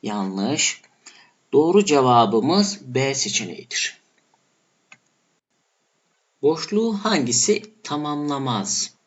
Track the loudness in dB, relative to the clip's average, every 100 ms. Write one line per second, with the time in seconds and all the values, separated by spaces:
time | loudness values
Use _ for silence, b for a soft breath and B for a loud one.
0 | -4 -4 -4 -4 -4 -2 -2 -4 _ _
1 | B B B B _ 2 4 4 4 4
2 | 6 6 6 2 2 2 0 -4 -6 -4
3 | -2 -2 -2 -4 -6 -12 -10 -6 -6 -8
4 | _ _ _ _ _ _ _ _ _ _
5 | _ _ _ _ _ _ _ _ _ _
6 | _ _ _ _ 0 0 -2 -2 -2 -2
7 | -2 -2 0 0 2 0 -2 _ -8 -6
8 | -4 -4 -4 -4 -2 -4 -4 -6 -6 _